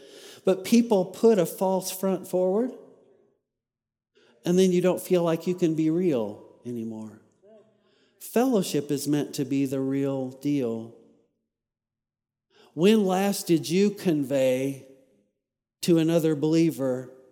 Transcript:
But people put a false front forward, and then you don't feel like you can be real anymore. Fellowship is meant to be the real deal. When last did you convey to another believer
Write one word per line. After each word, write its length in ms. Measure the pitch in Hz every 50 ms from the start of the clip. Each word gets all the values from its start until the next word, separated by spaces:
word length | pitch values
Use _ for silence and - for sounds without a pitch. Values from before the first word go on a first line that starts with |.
| - - - - - - - - -
But 180 | 196 185 190
people 440 | 185 - 233 240 233 233 208 185 180
put 320 | 185 - - 233 226 220 190
a 80 | 170
false 440 | 175 - - 196 185 190 185 190 -
front 380 | - - 196 190 185 185 190 -
forward, 440 | - 180 185 185 190 220 254 247 - - - - - _ _ _ _ _ _ _ _ _ _ _ _ _ _ _ _ _ _ _ _ _ _ _ _ _ _ _ _ _ -
and 140 | 170 180 185
then 140 | 190 185
you 100 | 180 180
don't 180 | 175 180 175 220
feel 220 | - - 180 175
like 240 | 170 165 160 160 -
you 80 | 185 180
can 200 | 180 175 160 160
be 140 | 156 160 156
real 560 | 160 175 190 170 135 117 107 101 104 - - - - _ -
anymore. 560 | 120 120 117 113 113 110 110 110 107 104 104 98 _ _ _ _ 208 220 214 _ _ _ _ _ _ _ _ _ _ _ -
Fellowship 720 | - - - 220 254 269 240 190 175 - - 143 139 -
is 180 | 147 131 - 143
meant 240 | 147 143 131 - -
to 120 | 147 135
be 180 | 123 139 139 139
the 160 | 131 139 135
real 520 | 135 135 135 139 139 139 135 135 131 127
deal. 600 | 127 - - 143 147 139 123 113 113 113 113 117 - - _ _ _ _ _ _ _ _ _ _ _ _ _ _ _ _ _ _ _ _ _ _ _ _ _ _ _ _ _ _ _ _ _ _ -
When 320 | 147 175 208 226 220 196
last 400 | 185 185 190 202 202 196 - -
did 240 | - 170 147 131 135
you 180 | 170 190 202 208
convey 960 | 202 - - 185 156 147 135 120 143 135 131 127 127 131 135 139 135 131 - - - _ _ _ _ _ _ _ _ _ _ _ _ _ _ _ _ -
to 160 | - 185 165
another 400 | 165 160 160 170 170 156 160 156
believer 760 | 139 151 156 165 165 165 160 127 123 135 131 127 127 127 127 - - - _